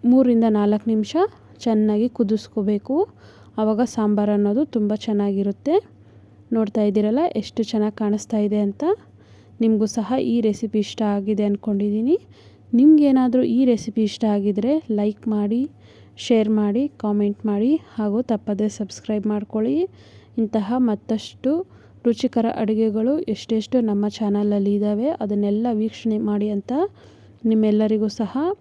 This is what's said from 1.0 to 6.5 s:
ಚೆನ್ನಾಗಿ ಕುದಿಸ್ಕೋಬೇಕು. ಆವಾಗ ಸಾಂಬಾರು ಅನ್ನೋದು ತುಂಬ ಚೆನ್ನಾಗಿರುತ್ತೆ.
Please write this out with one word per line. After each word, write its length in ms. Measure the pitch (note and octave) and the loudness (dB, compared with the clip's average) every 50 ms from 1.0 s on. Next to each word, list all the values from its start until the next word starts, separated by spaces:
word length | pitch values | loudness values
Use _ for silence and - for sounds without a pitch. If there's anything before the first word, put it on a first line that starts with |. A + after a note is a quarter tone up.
| G#3+ - - D#4+ F#4+ G#4+ - - - - - - | -2 -2 0 -2 -2 -2 -4 -14 -20 -20 -20 -6
ಚೆನ್ನಾಗಿ 500 | - A#3+ A3 G#3+ G#3+ G#3+ G#3 G#3 A#3 B3 | -2 0 2 2 2 2 2 0 0 -2
ಕುದಿಸ್ಕೋಬೇಕು. 880 | - - A#3 G3 A3 G#3+ - - - A3 G3 G#3 G#3 G3+ - - C4 D#4+ G4+ - - - - - - - - - - | 0 -2 0 0 0 -2 -4 -6 -6 -4 -2 -2 -2 -2 -2 -2 -2 -2 -2 -2 -6 -20 -20 -20 -20 -20 -20 -12 -4
ಆವಾಗ 240 | - G#3+ G#3+ G#3+ G#3 B3+ A#3 - | -2 0 0 2 0 -2 -2 0
ಸಾಂಬಾರು 360 | A#3 G#3+ G#3 G#3 G#3 G#3 G#3 | -2 0 0 2 2 2 2
ಅನ್ನೋದು 300 | G#3 G#3 G#3 G3+ G#3 B3+ D4+ | 2 2 2 2 0 0 -2
ತುಂಬ 260 | - - A#3 G#3+ G3+ G#3+ | -2 -2 -2 -2 -2 -2
ಚೆನ್ನಾಗಿರುತ್ತೆ. 800 | G#3+ - A#3 G#3+ G3+ G3+ G3+ G3 G3 G3 G3+ G3 - - C#4 E4 G#4 - - - - - - - - - - - - - - | -4 -4 -2 -2 0 0 0 -2 -2 -2 -2 -4 -4 -2 0 0 0 0 -2 -20 -20 -20 -20 -20 -20 -20 -20 -20 -20 -8 -4